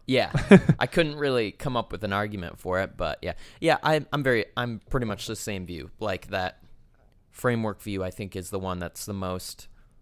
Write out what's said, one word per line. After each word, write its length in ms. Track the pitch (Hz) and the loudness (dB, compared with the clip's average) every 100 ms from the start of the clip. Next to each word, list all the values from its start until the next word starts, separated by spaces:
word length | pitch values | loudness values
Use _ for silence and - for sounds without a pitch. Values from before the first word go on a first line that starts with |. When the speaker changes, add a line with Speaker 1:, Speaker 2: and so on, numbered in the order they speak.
| - | 0
Speaker 1:
Yeah. 260 | 127 101 - - 190 | 2 2 2 10 10
Speaker 2:
<laughs> 240 | - - | 10 2
Speaker 1:
I 60 | - | 2
couldn't 300 | - 156 147 | 2 0 0
really 360 | 143 127 104 | 0 2 0
come 240 | - 143 123 | -2 -2 -2
up 160 | 110 | -2
with 120 | 95 | -6
an 100 | 101 | -2
argument 460 | 98 107 104 85 - | -2 -2 -4 -8 -8
for 200 | - 92 | -2 -2
it, 140 | 95 - | -2 -4
but 220 | 85 - | -4 -4
yeah. 100 | 85 - - - | -6 -8 -12 -2
Yeah, 180 | 160 151 | 0 2
I'm, 240 | 151 156 139 | 2 0 0
I'm 80 | 143 | -2
very, 240 | 135 117 - - | 2 2 0 -4
I'm 240 | 120 110 - | -6 -8 -4
pretty 160 | 139 117 | -4 -2
much 180 | 98 - | -6 -8
the 100 | 107 | -8
same 300 | - 98 87 | -6 -8 -8
view. 240 | 85 65 - | -10 -12 -6
Like, 280 | 107 95 - | -4 -4 -4
that 320 | 98 92 - - - - _ _ _ _ | -4 -4 -6 -18 -20 -20 _ _ _ _
framework 500 | - 127 117 110 98 | -4 0 0 -2 -4
view, 220 | 107 98 | -6 -4
I 80 | 92 | -4
think, 240 | - 98 95 | -6 -10 -8
is 160 | 87 | -6
the 80 | 98 | -4
one 180 | 95 90 | -4 -4
that's 280 | 85 - - | -6 -10 -8
the 80 | |
most 540 | 101 92 92 - - - - - - | -6 -4 -6 -8 -16 -20 -20 -20 -20